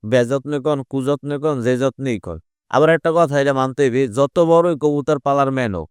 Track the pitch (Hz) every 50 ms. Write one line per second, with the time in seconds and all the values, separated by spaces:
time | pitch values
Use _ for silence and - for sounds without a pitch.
0 | - 107 120 127 123 117 135 139 127 143 147 143 127 151 151 139 131 _ - 135
1 | 131 135 143 139 - 143 147 143 143 156 147 131 113 123 127 123 135 135 - -
2 | 135 135 120 98 - 92 82 80 _ _ _ _ _ _ - 131 151 160 165 156
3 | _ 165 160 170 170 151 143 143 139 139 139 135 131 131 131 123 143 131 117 131
4 | 139 123 98 131 139 139 _ 180 170 165 165 170 170 180 170 131 143 151 147 147
5 | 135 156 156 143 _ 143 139 139 139 135 135 131 127 113 98 87 78 -